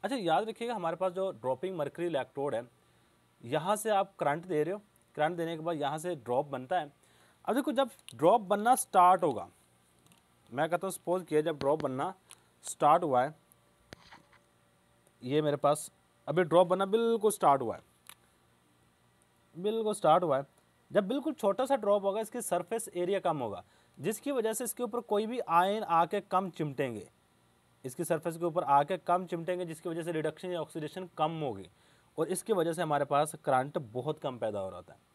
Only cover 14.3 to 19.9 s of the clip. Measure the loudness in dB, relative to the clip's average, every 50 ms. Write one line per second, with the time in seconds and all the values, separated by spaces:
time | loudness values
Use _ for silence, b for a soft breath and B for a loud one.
14.3 | _ _ _ _ _ _ _ _ _ _ _ _ _ _ _ _ _ _ -6 0
15.3 | 0 0 2 0 -2 2 2 2 2 2 -2 -14 _ _ _ _ _ _ _ -2
16.3 | 0 0 2 4 6 6 6 6 4 0 2 0 2 0 2 2 0 2 2 0
17.3 | 0 4 4 4 4 4 2 -4 -6 -8 -12 _ _ _ _ -20 -20 _ _ _
18.3 | _ _ _ _ _ _ _ _ _ _ _ _ _ _ _ _ _ _ _ _
19.3 | _ _ _ _ _ -4 -4 -2 -2 0 -2 -2